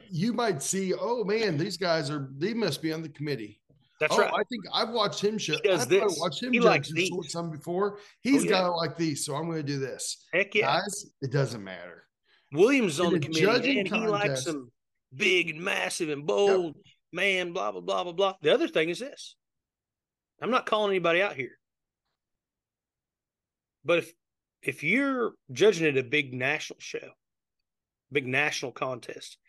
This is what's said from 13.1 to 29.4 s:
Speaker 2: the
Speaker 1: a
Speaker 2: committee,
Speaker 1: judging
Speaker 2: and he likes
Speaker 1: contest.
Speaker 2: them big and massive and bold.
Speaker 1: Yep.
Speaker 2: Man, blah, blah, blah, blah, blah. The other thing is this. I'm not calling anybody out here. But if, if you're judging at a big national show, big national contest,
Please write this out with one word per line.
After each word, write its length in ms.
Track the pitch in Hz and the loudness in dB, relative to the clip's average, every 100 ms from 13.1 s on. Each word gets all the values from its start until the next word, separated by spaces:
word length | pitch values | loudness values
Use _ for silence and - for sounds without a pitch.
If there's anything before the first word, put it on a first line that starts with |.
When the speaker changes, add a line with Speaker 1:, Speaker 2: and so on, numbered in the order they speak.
Speaker 2:
the 40 | 160 | 2
Speaker 1:
a 20 | |
Speaker 2:
committee, 200 | 143 165 196 | 0 2 4
Speaker 1:
judging 340 | 247 247 262 | 4 2 0
Speaker 2:
and 80 | 190 | 0
he 200 | 220 220 | -2 0
likes 180 | 202 202 | 0 0
Speaker 1:
contest. 200 | 131 135 | -2 -4
Speaker 2:
them 240 | 147 120 _ _ _ _ | -6 -8 _ _ _ _
big 360 | 131 208 180 165 | -2 2 2 2
and 100 | 156 | -4
massive 480 | 190 190 185 - 156 | -4 -2 -2 -2 -4
and 160 | 143 156 | -4 0
bold. 500 | 202 202 190 165 - | 4 4 4 2 -6
Speaker 1:
Yep. 100 | - _ _ | -20 _ _
Speaker 2:
Man, 420 | 170 196 185 175 | -2 0 0 -2
blah, 180 | 185 208 | -4 -4
blah, 100 | 185 | -4
blah, 220 | 180 190 175 | -4 -4 -2
blah, 80 | |
blah. 220 | 170 196 - | 0 0 2
The 100 | 151 | 4
other 160 | 240 330 | 4 2
thing 220 | 170 160 | 0 -2
is 80 | 170 | -4
this. 360 | 277 - - - _ _ _ _ _ _ _ _ _ - | -10 -14 -20 -20 _ _ _ _ _ _ _ _ _ -8
I'm 80 | 190 | 0
not 160 | 254 - | 0 2
calling 240 | 214 202 | 2 2
anybody 320 | 190 170 170 | 2 2 2
out 140 | 202 135 | 2 -2
here. 240 | 123 - _ _ _ _ _ _ _ _ _ _ _ _ _ _ _ _ _ _ _ _ _ _ 139 | -10 -12 _ _ _ _ _ _ _ _ _ _ _ _ _ _ _ _ _ _ _ _ _ _ 0
But 140 | 170 | 2
if, 140 | - _ _ _ _ _ | 0 _ _ _ _ _
if 220 | - - | -8 -4
you're 500 | 151 247 277 254 220 - - | 0 0 0 0 -4 -6 -6
judging 360 | 127 214 165 156 | 4 4 6 2
at 100 | 135 | 0
a 60 | |
big 300 | 120 147 131 | 0 -2 -2
national 460 | 127 131 156 - - | -4 -2 -4 -6 -14
show, 300 | - - - - _ _ _ _ _ _ _ _ - | -12 -12 -12 -20 _ _ _ _ _ _ _ _ -6
big 140 | 139 127 | -4 -2
national 440 | 135 151 - 127 | -2 -2 -2 -8
contest, 680 | - 135 120 - - - - | -6 -6 -6 -12 -16 -16 -20